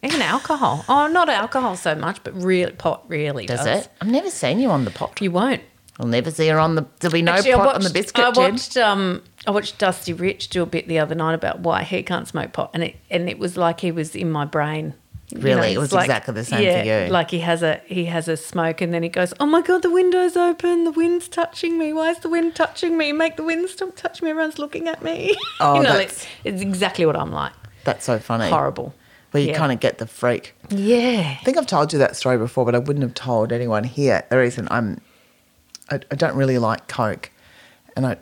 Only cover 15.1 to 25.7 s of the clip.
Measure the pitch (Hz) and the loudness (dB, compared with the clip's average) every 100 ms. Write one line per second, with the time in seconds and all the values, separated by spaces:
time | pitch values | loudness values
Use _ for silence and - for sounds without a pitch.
15.1 | - - - 135 131 110 - 143 190 175 | -20 -14 -4 2 2 2 0 2 2 2
16.1 | 113 - 110 113 123 190 180 110 110 190 | 0 -2 -8 -4 0 2 2 2 0 2
17.1 | 180 160 175 165 170 165 151 - 180 170 | 0 0 -2 0 0 0 -2 -4 -4 -2
18.1 | 170 165 160 - 180 165 160 175 170 165 | -4 -2 -6 -4 -2 -2 -2 -2 -2 -2
19.1 | 175 180 - 294 330 339 359 359 349 370 | -2 -2 0 2 2 4 2 4 4 4
20.1 | 359 359 359 349 339 349 349 330 311 339 | 4 2 2 2 2 0 2 0 0 0
21.1 | 349 - - 330 - 339 330 311 311 320 | 0 -2 -4 -4 -4 -4 -2 -2 0 -2
22.1 | 330 330 339 330 330 320 - 349 330 294 | -2 -2 0 0 0 -2 0 -2 0 0
23.1 | 302 330 320 320 330 370 - 381 - 339 | 0 -2 -2 -4 -2 -4 -6 -10 -8 -10
24.1 | - 330 311 311 311 294 320 330 320 320 | -6 -4 -2 -4 -4 -10 -6 -8 -6 -6
25.1 | 330 381 415 1077 - 143 | -4 -2 -2 -2 0 4